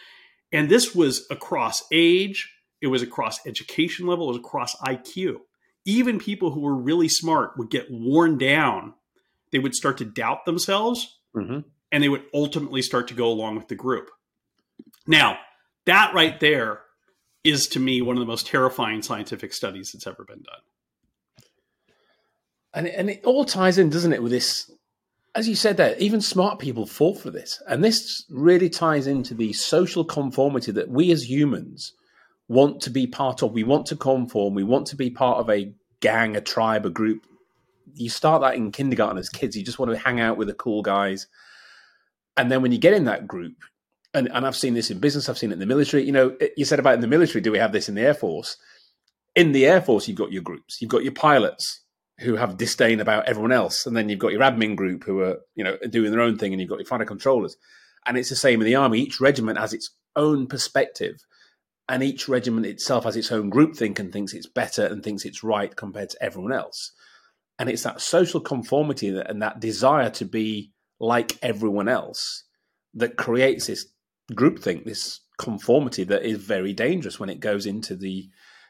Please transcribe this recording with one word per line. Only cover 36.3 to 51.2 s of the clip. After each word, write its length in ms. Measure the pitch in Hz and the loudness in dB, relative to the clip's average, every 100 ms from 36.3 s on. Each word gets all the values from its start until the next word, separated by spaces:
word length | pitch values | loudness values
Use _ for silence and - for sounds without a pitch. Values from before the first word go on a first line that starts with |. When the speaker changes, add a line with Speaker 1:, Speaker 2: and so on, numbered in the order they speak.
| 107 | -2
Speaker 2:
a 40 | |
tribe, 440 | - - 110 107 104 | -4 0 0 0 -2
a 40 | |
group. 360 | 85 110 110 - _ _ _ _ _ _ 143 | -2 0 -2 -6 _ _ _ _ _ _ -10
You 140 | 117 | -8
start 340 | - 156 160 | 0 2 4
that 120 | 135 123 | 4 0
in 160 | 107 | -4
kindergarten 460 | - 135 120 107 95 | -2 -2 2 0 0
as 100 | - | -8
kids. 300 | - 131 104 | -6 -6 -6
You 80 | 98 | -8
just 120 | 120 | -4
want 140 | 120 | -2
to 60 | 113 | -2
hang 240 | 131 120 | -2 0
out 160 | 113 107 | 0 0
with 100 | 104 | -4
the 60 | |
cool 280 | - 123 107 | -4 -4 -2
guys. 460 | 101 98 101 98 - _ - - - - _ _ _ _ _ - | 0 0 0 -4 -10 _ -20 -20 -20 -20 _ _ _ _ _ -2
And 120 | 123 | 2
then 120 | 131 | 2
when 100 | 127 | 2
you 60 | 117 | 4
get 160 | 170 | 6
in 100 | 208 | 6
that 240 | 123 101 101 | 4 -2 -6
group, 280 | 92 87 - - _ _ _ _ | -10 -12 -16 -20 _ _ _ _
and, 160 | 147 123 | -2 0
and 160 | 123 131 | 0 -2
I've 80 | 123 | -2
seen 180 | 135 | 0
this 160 | 117 110 | 0 -2
in 100 | 92 | 0
business, 280 | 143 143 131 | 0 0 -4
I've 100 | 117 | -4
seen 120 | 113 | -4
it 40 | 90 | -4
in 40 | |
the 60 | 98 | 0
military. 380 | 139 143 147 | 2 2 2
You 100 | 135 | 4
know, 240 | 139 127 131 | 4 4 2
it, 140 | 147 - | -2 0
you 80 | |
said 160 | 139 143 | 0 4
about 140 | 135 | 6
in 80 | 120 | 4
the 60 | 117 | 4
military, 340 | 156 165 113 | 4 4 2
do 100 | 101 | 0
we 60 | 101 | 2
have 140 | 110 | 2
this 160 | 101 - | 0 -2
in 60 | 101 | 0
the 80 | |
Air 100 | 127 | 2
Force? 420 | 143 92 80 - - _ _ _ _ _ _ _ 180 | 2 -2 -4 -8 -14 _ _ _ _ _ _ _ 4
In 160 | 165 | 6
the 140 | 135 139 | 6 8
Air 160 | 185 | 6
Force, 260 | 175 107 - | 6 2 2
you've 100 | 92 | -4
got 140 | - | -6
your 120 | 92 | -6
groups. 380 | 85 80 - - | -10 -12 -14 -12
You've 100 | 113 | -2
got 120 | 123 | 0
your 80 | 131 | 0
pilots 720 | - | 2